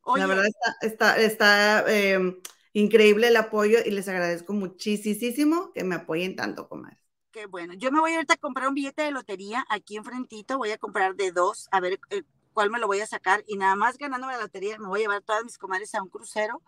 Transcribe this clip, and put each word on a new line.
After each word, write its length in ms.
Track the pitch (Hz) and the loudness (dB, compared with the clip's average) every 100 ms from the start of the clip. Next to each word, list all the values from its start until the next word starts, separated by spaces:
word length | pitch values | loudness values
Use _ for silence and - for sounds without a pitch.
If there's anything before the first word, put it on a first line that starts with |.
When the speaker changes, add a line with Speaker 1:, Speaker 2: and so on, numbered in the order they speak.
Speaker 1:
Oye. 180 | - 247 | 0 2
Speaker 2:
La 60 | 190 | 2
verdad 180 | 190 208 | 2 2
está, 680 | - 233 - 220 220 220 - | 0 -4 -2 -4 2 2 4
está, 0 | |
está, 680 | 220 220 208 202 208 214 - | 2 4 6 6 6 4 4
em, 540 | 214 196 190 185 185 - _ _ | 4 4 4 0 -4 -14 _ _
increíble 540 | 208 208 220 214 208 240 | 0 4 8 8 8 6
el 80 | 226 | 4
apoyo 420 | 220 214 208 226 | 2 0 4 4
y 80 | - | 2
les 160 | 202 196 | -2 -2
agradezco 460 | 185 175 170 - | -2 -2 -2 -4
muchísimo 1200 | 208 185 - 214 208 214 208 240 233 302 339 381 | -4 -6 -6 -4 -2 -2 -2 -2 0 2 0 -2
que 100 | - | -6
me 120 | 185 | -4
apoyen 420 | 170 - 160 185 - | -4 -4 -4 -4 -6
tanto, 320 | 104 - - | -8 -8 -12
comadre. 300 | - - - _ _ _ | -14 -16 -20 _ _ _
Speaker 1:
Qué 140 | 220 | -18
bueno. 300 | 208 180 170 | -14 -12 -12
Yo 180 | 185 254 | -6 -2
me 80 | 302 | 0
voy 140 | 320 | 0
ahorita 200 | 330 320 | 0 0
a 40 | 320 | 0
comprar 300 | 294 247 262 | -2 -4 -4
un 60 | |
billete 280 | 277 277 311 | -4 -4 -4
de 80 | 302 | -4
lotería 540 | 262 208 185 202 233 - | -6 -8 -12 -8 -8 -6
aquí 300 | 208 - 214 | -8 -8 -14
enfrentito. 580 | 226 254 254 214 202 269 | -10 -12 -12 -12 -6 -4
Voy 140 | 214 | -4
a 80 | 214 | -6
comprar 360 | 214 202 190 | -6 0 0
de 160 | 185 190 | 0 -2
dos, 380 | 175 185 - - | 0 0 -2 -2
a 80 | 190 | -2
ver, 220 | 180 190 - | 0 -4 -6
eh, 140 | 202 - _ _ | -10 -10 _ _
cuál 160 | 226 202 | -2 0
me 80 | 240 | 0
lo 80 | 214 | -2
voy 140 | 196 | -2
a 60 | 214 | -4
sacar. 380 | 226 185 208 208 | -4 0 0 -2
Y 120 | 196 | -2
nada 180 | 190 196 | 0 2
más 220 | 233 254 | 0 -2
ganándome 340 | 285 254 262 | -8 -8 -8
la 80 | 247 | -8
lotería, 380 | 208 190 202 214 | -10 -8 -10 -8
me 100 | 196 | -6
voy 120 | 202 | -4
a 20 | |
llevar 200 | 220 202 | -2 -4
todas 220 | 208 214 | -4 -4
mis 140 | 233 - | -6 -12
comadres 360 | 190 190 208 | -8 -8 -6
a 80 | 214 | -8
un 60 | 190 | -8
crucero 540 | 214 226 214 214 277 | -12 -10 -4 -4 -6